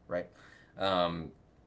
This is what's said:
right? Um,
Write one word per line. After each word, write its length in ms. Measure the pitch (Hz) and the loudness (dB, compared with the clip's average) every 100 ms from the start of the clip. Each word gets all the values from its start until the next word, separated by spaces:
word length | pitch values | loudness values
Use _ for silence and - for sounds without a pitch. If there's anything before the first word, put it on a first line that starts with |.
| - | -6
right? 180 | 87 85 - - - - - | -6 -6 -14 -20 -20 -16 -4
Um, 520 | 98 92 87 85 78 - - - | 2 4 2 0 -8 -14 -20 -20